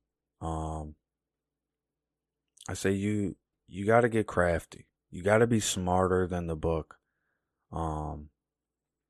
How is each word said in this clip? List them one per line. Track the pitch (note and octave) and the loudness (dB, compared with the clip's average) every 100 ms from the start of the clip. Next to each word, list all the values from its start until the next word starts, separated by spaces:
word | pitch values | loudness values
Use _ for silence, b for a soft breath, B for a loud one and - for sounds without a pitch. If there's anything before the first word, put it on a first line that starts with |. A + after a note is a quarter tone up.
| _ _ _ _ | _ _ _ _
um, | E2 D#2+ D#2 D#2 D#2 D2+ _ _ _ _ _ _ _ _ _ _ _ _ _ _ _ _ - | -6 -4 -4 -6 -10 -14 _ _ _ _ _ _ _ _ _ _ _ _ _ _ _ _ -12
I | |
say | F#2+ F#2+ | -4 0
you, | G2 G2+ G#2 G2 - _ _ _ | 0 0 0 -2 -6 _ _ _
you | F2 G2+ | -4 4
gotta | A2+ A#2+ | 4 4
get | A2 G#2 | 2 0
crafty. | - F2 E2 - - - _ _ | 2 2 0 -4 -16 -20 _ _
You | F2 | -4
gotta | F2+ G#2+ A#2 | 2 4 4
be | A2+ | 2
smarter | - G2 F2+ F#2 F#2 F#2 F2+ | 0 -2 2 2 4 2 0
than | F2+ E2+ | -2 -4
the | D#2+ | -2
book, | E2 D#2+ - - _ _ _ _ _ _ _ | -2 -2 -4 -16 _ _ _ _ _ _ _
um, | D#2+ D#2+ D#2 D2+ D2 D2 _ _ _ _ _ _ _ _ | -6 -4 -4 -6 -10 -14 _ _ _ _ _ _ _ _